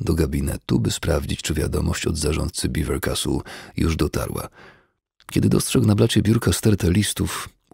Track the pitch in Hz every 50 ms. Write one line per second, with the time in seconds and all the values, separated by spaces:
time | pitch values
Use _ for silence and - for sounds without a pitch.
0 | - - 85 80 80 71 65 71 69 71 64 - - - - - 58 - - -
1 | - 90 78 76 71 - - - - - 80 67 65 69 69 78 76 82 82 -
2 | - 82 82 76 - 73 78 73 71 73 - - - 80 - - 78 73 71 67
3 | - - 65 - - - 67 71 - - - - - - - - - 82 80 78
4 | 78 73 - - 52 50 50 50 - - - - - - - _ _ _ _ _
5 | _ _ _ _ _ - - 135 - - - - - - - - 117 107 104 107
6 | 113 110 - 107 101 104 113 120 - 101 87 - - 113 104 92 - 85 87 107
7 | 104 - - - 87 85 - - - - - _ _ _